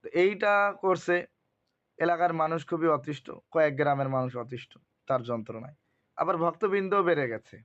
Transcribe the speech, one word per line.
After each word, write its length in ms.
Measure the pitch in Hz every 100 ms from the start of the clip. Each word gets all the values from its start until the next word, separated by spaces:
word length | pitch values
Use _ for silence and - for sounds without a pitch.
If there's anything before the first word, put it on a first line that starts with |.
তো 40 | - 151
এইটা 300 | 185 208 214 202 202 196
করছে, 340 | 190 180 - 175 - _ _ _ _ _ _ -
এলাকার 340 | 170 170 175 165
মানুষ 180 | 160 165 -
খুবই 180 | 170 165 147
অতিষ্ঠ, 300 | 139 143 - - _
কয়েক 180 | 165 151 139
গ্রামের 280 | 147 139 135
মানুষ 240 | 131 127 123
অতিষ্ঠ 340 | 113 123 - - _ _ -
তার 120 | 131
যন্ত্রণায়। 540 | 117 117 107 113 131 147 _ _ _ -
আবার 180 | 160 175
ভক্তবৃন্দও 580 | 165 160 214 196 190 202 175
বেড়ে 180 | 151 127
গেছে 240 | 110 _ 98